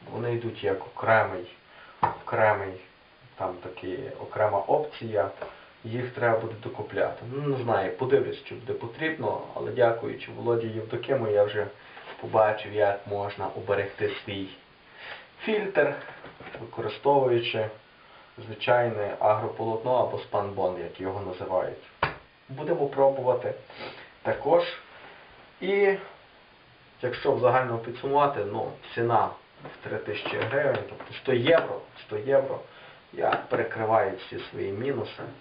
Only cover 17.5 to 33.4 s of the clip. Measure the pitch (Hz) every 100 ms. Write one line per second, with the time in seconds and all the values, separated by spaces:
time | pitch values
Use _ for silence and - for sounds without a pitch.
17.5 | 113 110 - - - - - - - 110
18.5 | 107 - 120 120 104 101 - 107 107 113
19.5 | - 110 113 127 127 104 101 - 107 98
20.5 | 98 90 87 85 - 95 101 95 92 95
21.5 | 92 - - - - - - - _ -
22.5 | 135 151 165 139 135 139 135 127 123 -
23.5 | - - - - - - - - 110 143
24.5 | 170 - - - - - - - - -
25.5 | - 185 202 202 196 - - - - -
26.5 | - - - - - 123 - 139 - 120
27.5 | 127 123 113 - - 139 139 147 107 101
28.5 | 113 127 - - - 117 113 95 - -
29.5 | - - - - - - 104 - 104 113
30.5 | 139 147 101 - - - - - 123 131
31.5 | 165 - - - - - 104 127 135 135
32.5 | 123 - - - - - - 117 -